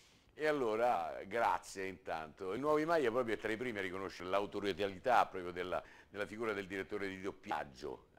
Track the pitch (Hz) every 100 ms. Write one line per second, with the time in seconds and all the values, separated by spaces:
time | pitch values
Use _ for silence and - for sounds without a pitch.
0 | - - _ - 151 151 120 107 120 95
1 | 80 64 92 113 110 87 - 95 95 92
2 | - 82 78 73 95 107 147 151 156 170
3 | 123 113 117 104 107 107 127 104 95 92
4 | 95 - 90 98 101 104 101 87 101 95
5 | 127 113 87 95 87 87 90 82 - -
6 | - 98 98 107 113 101 95 98 95 104
7 | 98 95 95 85 - 80 73 65 71 62
8 | -